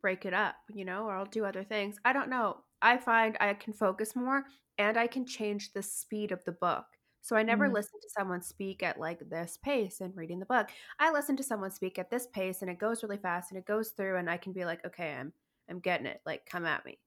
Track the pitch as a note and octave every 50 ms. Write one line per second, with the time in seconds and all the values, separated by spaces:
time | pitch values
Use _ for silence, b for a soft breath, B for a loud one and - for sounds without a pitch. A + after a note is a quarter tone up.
0 | - G3 F#3+ F#3 - G3 F3+ F#3+ G#3+ F3+ - - _ - G#3 G3+ F#3+ F#3 F3+ G3
1 | A3 A3 G3 F#3 G3 G3+ - A3 G#3+ G3 F#3+ F#3 G3 G3 A3 G#3+ G3+ G#3 G3+ -
2 | _ B3 C4 C#4 C4 - C4 B3 A3+ G3 - - _ _ _ _ - A3+ B3 B3+
3 | B3+ B3 A3+ A3+ A3+ A3 A3 - - G3+ G3+ G3+ - - G#3 - A3 F#3+ F#3+ G#3
4 | G#3+ A3 - B3+ B3 B3+ C4+ C#4 C#4 C4+ B B B _ _ - G#3 G#3 A3 A3+
5 | A#3 A#3+ - C4 B3 B3 - - A3 G#3 G#3 G#3 G3+ - _ G3 G3+ - - -
6 | - _ G#3+ G#3+ G#3 G#3 F#3 F3+ - - F3 - - F3 D#3+ - - _ _ _
7 | _ _ _ _ - - A#3+ A3 A3 A3+ A#3 G#3 D4 C#4 A#3+ G#3 G#3+ - - G#4+
8 | - - - G#3+ G3 F#3+ F3+ F3+ F3+ - - _ G3+ F#3+ F#3+ - F#3 E3+ - -
9 | D#3 D#3+ E3+ E3+ D3 A#2 C#3 E3 E3+ E3+ - - - C4+ C#4+ B3+ G#3+ F#3+ - -
10 | F#3+ F3+ F#3+ F#3+ D#3+ D#3+ F3 F3+ F#3+ - B3 B3 - B B B B B B B
11 | C#4+ D#4+ D#4+ D4 C#4+ D4 C#4 C4 C4+ - A#3 G#3 F#3+ F#3+ F#3 - G3 F#3 - -
12 | F3+ - - B3 B3 - - G3+ F#3+ F#3 F#3 - G3 F3+ F3+ F3 G#3 A3 A#3 A3+
13 | - G#3+ G3+ G3+ G3+ F#3 F3 F3+ F3+ - F#3+ F#3+ F3+ - G#3 G#3+ A3 A3 - -
14 | G3 F#3+ F#3 F#3 F3 E3 E3+ E3+ - G3 F#3 F#3+ F3+ E3+ E3+ E3+ - F3+ - -
15 | F3 D#3 C#3+ B2+ C3+ D3+ - _ _ _ _ _ _ - E3+ F3+ E3+ F#3 F3+ D3+
16 | A#2+ - - - _ - D#3+ - _ - - F3+ E3+ E3 D3 - - - - _
17 | _